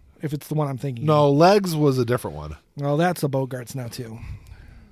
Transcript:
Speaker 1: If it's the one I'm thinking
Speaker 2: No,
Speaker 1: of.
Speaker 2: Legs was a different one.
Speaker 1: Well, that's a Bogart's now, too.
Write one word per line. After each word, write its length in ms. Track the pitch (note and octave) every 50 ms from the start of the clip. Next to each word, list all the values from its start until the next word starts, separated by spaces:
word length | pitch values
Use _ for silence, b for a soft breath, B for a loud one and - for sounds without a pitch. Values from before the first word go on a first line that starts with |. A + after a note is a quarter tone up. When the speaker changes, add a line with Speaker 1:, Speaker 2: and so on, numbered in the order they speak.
| _ _ _ _
Speaker 1:
If 120 | - C#3+ D3+
it's 140 | C#3+ -
the 80 | - D3+
one 120 | D3+ D3+
I'm 100 | C#3 C3+
thinking 280 | A#2+ - C#3 B2+ A#2 D3+
Speaker 2:
No, 240 | D#3 D3+ D3 D3 C#3+
Speaker 1:
of. 60 | C#3
Speaker 2:
Legs 380 | D3 E3+ F#3 G3+ G#3+ G3 F3+ D#3+
was 220 | D3+ D3+ C#3+ C3
a 80 | B2+ A#2+
different 320 | A2+ B2 A#2+ - F#2+ D2
one. 180 | D2 D2+ D2+ D#2 - _ _ -
Speaker 1:
Well, 220 | C#3 C#3+ C#3+ D3
that's 260 | D3+ E3+ F3+ E3+ - E3
a 40 |
Bogart's 480 | C3+ C3 C3+ C3+ B2 B2+ B2 A#2+ - -
now, 120 | C3+ B2
too. 320 | A#2 - - A#2+ A2+ A2+ A#2 - B B B B B B B B B B B B B